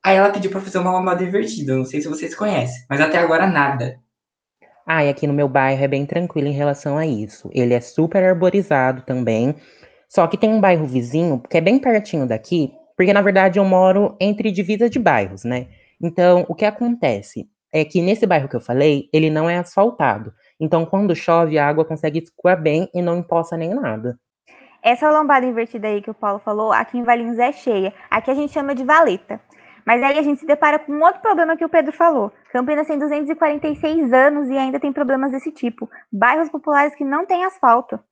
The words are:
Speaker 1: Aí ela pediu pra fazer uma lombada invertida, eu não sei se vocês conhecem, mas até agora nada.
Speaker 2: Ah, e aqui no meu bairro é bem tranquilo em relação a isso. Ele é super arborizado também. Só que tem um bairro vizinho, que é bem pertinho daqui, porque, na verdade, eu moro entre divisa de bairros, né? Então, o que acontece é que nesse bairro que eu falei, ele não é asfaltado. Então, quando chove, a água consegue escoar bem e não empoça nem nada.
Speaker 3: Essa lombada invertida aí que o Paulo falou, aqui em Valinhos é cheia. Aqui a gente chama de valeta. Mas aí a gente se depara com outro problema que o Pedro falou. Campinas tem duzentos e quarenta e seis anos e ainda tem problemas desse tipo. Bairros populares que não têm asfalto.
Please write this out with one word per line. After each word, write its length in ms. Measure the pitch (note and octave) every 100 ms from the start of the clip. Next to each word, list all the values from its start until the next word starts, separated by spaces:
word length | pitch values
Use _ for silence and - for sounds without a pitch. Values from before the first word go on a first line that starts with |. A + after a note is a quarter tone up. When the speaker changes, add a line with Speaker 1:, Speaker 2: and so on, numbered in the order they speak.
Speaker 1:
Aí 120 | F#3+ F#3+
ela 120 | G3+
pediu 220 | G3+ F#3
pra 100 | F#3+
fazer 160 | - F#3
uma 160 | F#3
lombada 320 | F#3 F#3 F3
invertida, 480 | F3+ G3+ A3 - C3+
eu 60 | C3
não 80 | C3
sei 160 | D3+
se 60 | D3+
vocês 260 | D3+ -
conhecem, 500 | - G#3 E3 B2 - _
mas 100 | C#3
até 160 | D#3 F3
agora 300 | E3+ E3 F#3+
nada. 520 | D#3 C#3 C3+ B2+ - _ _ _ _ _ _ _ _ -
Speaker 2:
Ah, 160 | D#3+
e 60 | C#3+
aqui 180 | C#3 D3
no 60 |
meu 160 | C#3+ C#3+
bairro 340 | C3+ C3+ C3+
é 60 | C#3
bem 160 | C#3
tranquilo 420 | C#3 E3+ F3 D#3+ C#3+
em 60 |
relação 460 | C#3 D3 C#3+ D3 C#3+
a 80 | D#3+
isso. 420 | A2 G#2+ - -
Ele 180 | C3+ A#2+
é 80 | A#2+
super 420 | A#2 - D#3+ G3
arborizado 760 | F#3 F3+ F3+ G3 F#3+ C#3+ B2+ B2+
também. 540 | - B2+ A#2 A2 B2+ D3 _ _ - _ _
Só 160 | - E3
que 100 | G#3
tem 140 | G#3+
um 100 | A3
bairro 260 | G3 E3+ D3
vizinho, 560 | B2+ A#2+ D3 E3+ C3 -
que 80 | D#3+
é 40 |
bem 160 | E3 C4
pertinho 500 | C#4 A3 G#3 D#3+ B2+
daqui, 420 | A2 - F3 C#3+ - _
porque, 200 | - F#3
na 80 | G3+
verdade, 360 | G3+ F#3+ F#3+ F3+
eu 60 |
moro 500 | G3 F#3 F#3 F#3+ G#3 -
entre 300 | G3 G#3 G3
divisa 400 | F3+ F3+ G#3 A#3+
de 80 | B3
bairros, 440 | F#3+ B2+ F#2+ F#2+
né? 260 | A#2 B2 B2+ - _ _
Então, 420 | E3+ E3+ F3+ F3+ F3
o 40 |
que 120 | E3 G#3+
acontece 840 | G#3+ A#3+ A#3+ D3 G2+ A2 - - _ _
é 100 | D#3
que 200 | D3+ F3+
nesse 240 | F3 A3 G#3+
bairro 200 | E3 C3+
que 100 | A#2+
eu 40 |
falei, 480 | - B2+ D3 C#3+ -
ele 200 | D#3 D#3
não 180 | D3+ E3
é 80 | F3
asfaltado. 800 | F3 - G#3+ A#3+ C#3 G#2 G#2 _ _ _
Então, 240 | D#3 E3
quando 320 | D#3+ F#3+ G3+ D#3+
chove, 420 | - E3+ E3 D3+
a 80 | C#3+
água 200 | D#3 D#3+
consegue 320 | D#3 D#3+ D#3
escoar 420 | E3 _ F3+ F3+
bem 260 | D#3 D3+ F#3
e 60 | F3+
não 160 | F3 F3
empoça 400 | F3 E3 E3 E3+
nem 140 | D#3+
nada. 480 | A#3+ F3 A2 A#2+ B2 _ _ _ _ _ _
Speaker 3:
Essa 280 | - B3 D4+
lombada 360 | D4+ D4 C#4 B3+
invertida 420 | A#3 A3+ A#3 G#3+
aí 140 | G#3
que 80 | G3+
o 40 |
Paulo 280 | G#3+ G#3 G3+
falou, 280 | A3 G#3 A3
aqui 260 | A3+ A3+ B3
em 60 |
Valinhos 340 | A#3+ A#3+ A#3 A#3
é 140 | B3
cheia. 420 | C#4+ - G3+ F#3+ - -
Aqui 200 | A3 A3+
a 40 |
gente 180 | C#4 D4
chama 220 | D#4 C#4
de 100 | C4+
valeta. 560 | C4 D4+ D4+ F#3+ _ A3 _ _ _ _ -
Mas 160 | A#3+
aí 160 | C4 C#4+
a 40 |
gente 180 | D4 C#4
se 60 | D#4+
depara 320 | D4 D4+ D4+
com 200 | D4+ D4
outro 200 | E4 F4+
problema 380 | A4 E4+ D#4+ D#4+
que 60 |
o 40 | D#4+
Pedro 240 | E4 C#4+
falou. 400 | - E4+ C#4+ G#3 _ _
Campinas 360 | B3 B3+ D4 D4+
tem 120 | D4
duzentos 300 | D4 D4 C#4+
e 60 |
quarenta 340 | D#4+ D#4 D4 D4+
e 80 | D4
seis 380 | D#4+ D#4+ C4+
anos 340 | B3+ C#4 D4 C4+
e 80 | C4+
ainda 240 | C4 C4+
tem 100 | C#4+
problemas 400 | C4+ C4 C4 C4+
desse 220 | C4 D#4
tipo. 380 | D#4 A#3+ - A3+ - _
Bairros 380 | G3 A#3 D#4 D#4+
populares 460 | D#4 D4+ C#4+ D4
que 100 | D4
não 220 | C#4 D4 F#4+
têm 180 | F4+
asfalto. 560 | F#4 - B3+ A#3 - G#3+ _